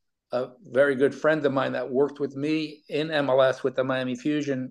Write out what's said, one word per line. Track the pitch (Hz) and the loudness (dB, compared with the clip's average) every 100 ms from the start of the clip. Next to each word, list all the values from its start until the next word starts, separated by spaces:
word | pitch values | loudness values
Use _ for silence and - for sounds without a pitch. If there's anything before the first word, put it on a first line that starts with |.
| _ _ - | _ _ -8
a | 123 127 - | -6 -6 -10
very | 139 123 143 | -4 2 4
good | 127 139 | 4 2
friend | 139 151 156 143 | 2 0 2 2
of | |
mine | 135 131 | 0 -2
that | 127 127 | -4 -2
worked | 127 143 143 | 0 0 0
with | 139 139 | -8 -4
me | 147 156 151 151 - | -2 -2 -4 -10 -6
in | 147 160 | -4 -2
M | 151 139 | -2 2
L | 131 | 4
S | 131 127 | 4 2
with | 131 | -4
the | 127 | -2
Miami | 131 131 127 | -2 -2 -4
Fusion | 123 151 147 139 131 127 | -4 -2 -2 -2 -4 -6